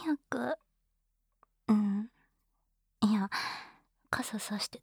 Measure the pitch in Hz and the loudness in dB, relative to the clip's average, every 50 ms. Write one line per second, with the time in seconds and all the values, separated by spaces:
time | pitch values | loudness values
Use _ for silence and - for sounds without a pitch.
0 | - 320 294 - _ - - 240 240 254 320 - _ _ _ _ _ _ _ _ | 0 0 0 0 _ -4 -4 -2 -2 -2 -4 -6 _ _ _ _ _ _ _ _
1 | _ _ _ _ _ _ _ _ _ _ _ _ - - 214 208 208 202 196 208 | _ _ _ _ _ _ _ _ _ _ _ _ 2 4 4 4 4 2 0 -2
2 | 220 240 _ _ _ _ _ _ _ _ _ _ _ _ _ _ _ _ _ - | -4 -6 _ _ _ _ _ _ _ _ _ _ _ _ _ _ _ _ _ 2
3 | - 208 220 202 190 - - - - - - - - - - _ _ _ _ _ | 4 4 4 4 2 0 -2 -4 -4 -6 -8 -10 -14 -16 -20 _ _ _ _ _
4 | _ - - - 247 - - - - - 208 202 - - - - | _ -6 -4 -4 -4 -6 -6 -8 -6 -4 -4 -4 -4 -6 -8 -14